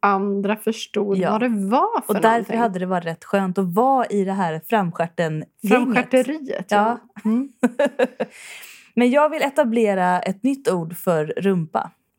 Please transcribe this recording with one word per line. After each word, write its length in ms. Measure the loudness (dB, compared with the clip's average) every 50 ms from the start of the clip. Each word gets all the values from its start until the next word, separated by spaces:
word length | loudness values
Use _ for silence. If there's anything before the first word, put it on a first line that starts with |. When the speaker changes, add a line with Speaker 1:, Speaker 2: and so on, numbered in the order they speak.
Speaker 1:
andra 560 | 0 0 2 2 0 -2 -2 -2 -2 -2 -2
förstod 600 | -2 -2 -6 -6 -6 -10 -8 -4 -4 -2 -2 0
Speaker 2:
Ja. 140 | 0 0 0
Speaker 1:
vad 100 | 0 0
det 80 | 0 -2
var 520 | -2 -2 -2 0 2 2 2 0 -2 -4
för 80 | -4 -2
Speaker 2:
Och 60 | -2
därför 140 | 2 2 2
Speaker 1:
någonting. 280 | 2 2 -2 -4 -2 -2
Speaker 2:
hade 200 | -2 -2 -2 -4
det 80 | -4
varit 180 | -2 -4 -4 -4
rätt 200 | -6 -10 -10 -8
skönt 340 | -2 -2 0 0 0 -2 -2
att 160 | -2 0 2
vara 320 | 2 2 4 4 2 0
i 180 | 0 0 -2 0
det 80 | 0
här 280 | 0 -2 -2 -2 -4 -6 -4 -2
framstjärten-gänget. 800 | 0 0 0 0 -2 -4 -4 -4 -2 -4 -2 -2 -2 -6 -8 _ _ -6 0 2
Speaker 1:
Framstjärteriet, 1000 | 2 4 4 2 0 0 0 2 2 2 2 2 -4 -8 -6 -8 -8 -8 -4 0
ja. 280 | 2 2 2 2 -2 -4 _ _ -16
Speaker 2:
Ja. 60 | -6 -2 0
Speaker 1:
Mm. 180 | 0 0 -2 -4 -6 -2 -2 -2 0 2 0 0 2 0 -2 -2 -2
Speaker 2:
<laughs> 760 | -8 -8 -8 -10 -20 -20 -20 -20 -20 -20 -20 -20 -20 -16 _ 0
Men 160 | 2 4 4
jag 180 | 6 4 4 4
vill 120 | 2 0
etablera 800 | -2 0 2 0 0 2 2 2 2 2 2 2 2 2 2 0
ett 220 | 0 -4 -6 -2
nytt 260 | -2 -2 -2 0 0 0
ord 280 | 0 0 -2 -6 -8
för 300 | -6 -2 0 0 0 0
rumpa. 640 | -2 -4 -2 0 0 0 0 -2 -4 -4 -6 -6 -6 _ _ _ _ _